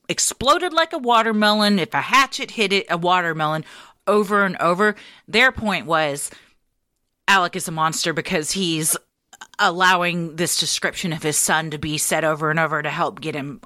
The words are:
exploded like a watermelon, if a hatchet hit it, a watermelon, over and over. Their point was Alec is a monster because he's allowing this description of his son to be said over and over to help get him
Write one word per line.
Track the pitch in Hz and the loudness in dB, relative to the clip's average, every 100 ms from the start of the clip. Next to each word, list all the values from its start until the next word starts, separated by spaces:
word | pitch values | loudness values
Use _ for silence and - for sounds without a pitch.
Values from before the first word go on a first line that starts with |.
| - | -8
exploded | 170 - - 247 330 349 | -4 -4 -2 2 2 2
like | 320 330 | 0 -2
a | 330 | -2
watermelon, | 240 233 226 214 214 214 208 202 | 2 2 4 2 2 4 2 2
if | 156 | 0
a | 143 | -2
hatchet | - 254 262 - 262 | 2 2 2 -2 -8
hit | - 196 | -2 0
it, | 196 - | 0 0
a | 170 | -2
watermelon, | 175 180 170 160 151 156 147 - - _ - | 2 2 2 -2 -2 -2 -6 -16 -20 _ 0
over | 208 196 208 | 2 2 2
and | 196 - | 0 0
over. | 165 175 214 208 - - - | 0 2 0 -2 -12 -20 -2
Their | 208 262 | 2 2
point | 254 214 180 123 | 2 -2 -2 0
was | 160 156 143 - - _ _ _ _ _ _ _ _ - | 0 0 -2 -8 -14 _ _ _ _ _ _ _ _ 2
Alec | 196 175 185 | 2 2 -2
is | - | -6
a | |
monster | 160 160 156 175 | -2 0 0 -2
because | 160 - 185 151 | -2 -2 -2 -2
he's | 190 180 160 156 - _ _ _ - - - | -2 -2 0 -2 -4 _ _ _ -20 -12 0
allowing | 202 175 185 185 175 175 170 160 | 0 4 4 4 2 -2 -4 -4
this | 170 - | -2 -2
description | - - 170 - 185 | -2 -2 -4 -4 -6
of | 156 | -2
his | 156 147 | -2 0
son | - 160 160 | 0 0 -2
to | 147 | -6
be | 156 151 | -4 -4
said | - 165 156 | -2 0 0
over | 156 156 | 0 0
and | 156 | 0
over | 160 151 | 0 -2
to | 147 | -4
help | 151 156 101 | -2 -4 -4
get | 156 | -8
him | 147 139 127 | -8 -8 -10